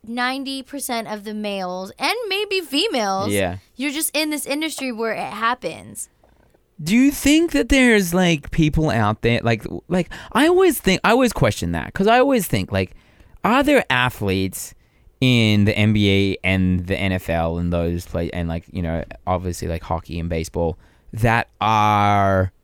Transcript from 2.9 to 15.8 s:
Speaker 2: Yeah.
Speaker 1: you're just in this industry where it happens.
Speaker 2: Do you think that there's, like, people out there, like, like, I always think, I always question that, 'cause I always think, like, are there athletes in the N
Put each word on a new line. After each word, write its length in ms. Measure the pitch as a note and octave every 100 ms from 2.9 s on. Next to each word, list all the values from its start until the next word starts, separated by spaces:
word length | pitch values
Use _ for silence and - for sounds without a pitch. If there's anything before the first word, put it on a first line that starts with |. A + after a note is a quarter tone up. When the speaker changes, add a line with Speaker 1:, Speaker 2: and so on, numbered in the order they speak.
| C#4+ G#3 F#3+ G3+
Speaker 2:
Yeah. 260 | G2+ F#2 F2+ _ _
Speaker 1:
you're 160 | C#4
just 240 | C#4+ D#4+ D4
in 140 | D#4
this 160 | D4+ C4+
industry 460 | C#4+ D#4 - C4
where 220 | A3 A3+
it 60 | G3 C3+
happens. 760 | G#3 A3+ B3+ - - G2+ - - _ _ _ _ _ _ _
Speaker 2:
Do 140 | D#3 A3+
you 160 | C#4
think 400 | C#4+ C#4 D4+ E4+
that 160 | C#4+ C4
there's, 440 | C#4 B3+ A3 F3+
like, 380 | F3 F#3 D#3 -
people 380 | - D#3 D3+ D#3
out 320 | A2 G#2+ G#2+
there, 180 | A#2 A#2+
like, 200 | A2+ A2+ - - _
like, 220 | F3+ E3+ - -
I 140 | - D#4
always 320 | F4+ F#4+ B3+
think, 220 | - F#3
I 80 | F#3
always 200 | A#3+ B3+
question 380 | - B2+ - E2+
that, 220 | E2+ A#1
'cause 140 | - G3
I 120 | A#3+
always 280 | C4+ C4 F3+
think, 240 | G#2+ F#2
like, 200 | F#2+ F#2+ - _ _ - -
are 200 | F#3+ B3
there 200 | C#4+ C#4 -
athletes 840 | B2+ B2+ - G2+ F#2+ F#2+ F#2+ - - _ _ _ _
in 420 | C3 B2 A2 G#2 G2+
the 100 |
N 160 | G#2